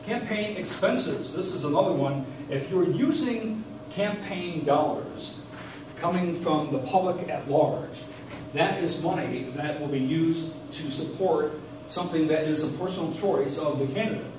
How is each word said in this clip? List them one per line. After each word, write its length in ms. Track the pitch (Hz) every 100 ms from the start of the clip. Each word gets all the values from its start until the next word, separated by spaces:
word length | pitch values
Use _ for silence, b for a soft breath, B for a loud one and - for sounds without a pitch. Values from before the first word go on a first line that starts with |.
Campaign 500 | - 240 - 214 208
expenses. 800 | 180 - - 208 254 - - -
This 180 | 165 180
is 120 | 143
another 260 | 143 143 185
one. 340 | 143 139 139 - B B
If 220 | 139 -
you're 180 | 185 165
using 720 | - 277 - 254 226 220 214 - - -
campaign 720 | - 208 208 - 185 175 160
dollars 840 | 143 139 - - - - - - - B B B - -
coming 360 | 170 180 175
from 380 | - 165 151 147
the 80 | 135
public 480 | - 190 185 - -
at 220 | - 139
large, 540 | 147 - - - - - B B B -
that 280 | 143 175 196
is 220 | 165 -
money 400 | 165 170 - 127 -
that 240 | 151 151 147
will 100 | 143
be 100 | 135
used 540 | 131 160 165 165 - - -
to 160 | - 143
support 680 | 131 156 - 185 156 151 151 - - -
something 400 | - - 165 156
that 160 | 156
is 180 | 156 147
a 140 | 139 -
personal 340 | 185 175 160
choice 460 | - 202 - 139 160
of 220 | 151 135
the 140 | 135
candidate. 380 | 190 220 - -